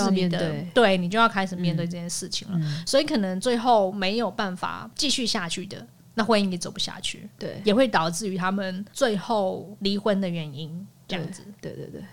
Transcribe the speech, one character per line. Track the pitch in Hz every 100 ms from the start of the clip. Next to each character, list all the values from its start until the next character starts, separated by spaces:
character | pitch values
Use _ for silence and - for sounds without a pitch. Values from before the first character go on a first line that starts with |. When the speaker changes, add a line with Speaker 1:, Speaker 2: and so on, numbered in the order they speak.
| 202
Speaker 1:
你 | 185 180
的， | 170
Speaker 2:
都 |
要 | 165
面 | 147
对。 | 175
Speaker 1:
对， | 254 220 185
你 | 175
就 | 220
要 | 226
开 | 214 190
始 | 180
面 | 175 160
对 | 170
这 |
件 | 175 175
事 | - 185
情 | - -
了。 | 175
Speaker 2:
嗯。 |
嗯。 | 151 147 170
Speaker 1:
所 | 269
以 |
可 | 311 285
能 | 190 185
最 | 254 240
后 | 240 226 190
没 | 202 185 220
有 | 220
办 | 185 202
法 | 180 - - 226
继 | - 285
续 | - 226
下 | 220 170
去 | 185 180
的， | - - _ -
那 | -
婚 | 214 214
姻 | 196
也 | 175
走 | -
不 | -
下 | - -
去， | - - 208 -
Speaker 2:
对。 | - -
Speaker 1:
也 | 208
会 | 208 262
导 | 190 160
致 | 170 214
于 | 185
他 | 185
们 | 196 190 185 202
最 | - 262 208
后 | - 220 190 180 160 208
离 | 196 202
婚 | 214 196
的 | 190
原 | 170 151
因， | 139 156 165 196 - -
这 | 165
样 | 165
子。 | 185 202 202
Speaker 2:
对， | 160
对， | - -
对， | 151
对。 | 190